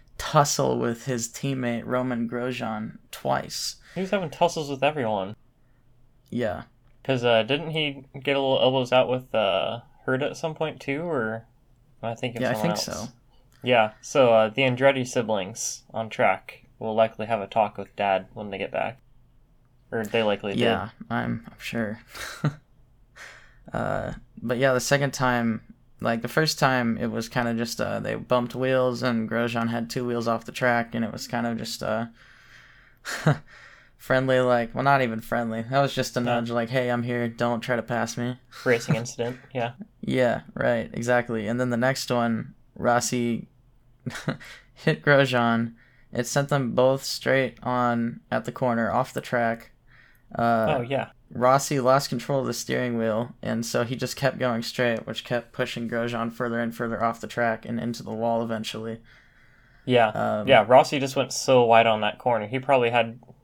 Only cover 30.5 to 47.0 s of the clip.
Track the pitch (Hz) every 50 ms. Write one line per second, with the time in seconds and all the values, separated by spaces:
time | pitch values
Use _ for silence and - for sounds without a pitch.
30.5 | - - 131 123 120 120 117 117 - 117 113 104 - - - - - 120 120 117
31.5 | 233 - - - - - - - 110 110 117 117 - - - - - - - -
32.5 | - - - - - - - _ _ _ - - - - - 160 143 - - -
33.5 | - - - - - - - _ _ _ - - 131 131 131 131 131 127 127 123
34.5 | 123 120 117 113 113 123 131 139 139 135 131 117 113 110 113 - 120 120 120 113
35.5 | 110 113 113 117 135 139 139 135 - 131 127 - - 123 120 120 120 117 117 117
36.5 | 117 117 117 113 131 131 123 123 120 120 117 123 120 120 120 117 117 - 120 120
37.5 | 120 113 - - 123 117 113 - 120 117 113 113 - 123 120 123 123 - _ _
38.5 | - - - 131 120 117 - - - 113 120 - - - 117 123 127 - - -
39.5 | - 127 117 123 131 185 208 - _ _ - - 131 127 123 117 107 113 - -
40.5 | - - 123 123 120 113 107 - - - 117 123 123 120 117 - 117 113 104 104
41.5 | 117 123 127 123 120 113 123 131 135 - - - 127 120 117 117 113 110 - -
42.5 | - - _ _ _ - - 117 120 120 - - 131 123 120 120 117 - - -
43.5 | _ _ _ _ _ _ _ _ _ _ _ - - - - - - - - -
44.5 | - - - _ _ - - 156 151 - - 147 143 139 139 127 127 120 117 117
45.5 | 117 113 117 117 - - _ _ _ _ - _ - - 120 - - 143 139 139
46.5 | 151 139 131 117 113 127 127 131 135 135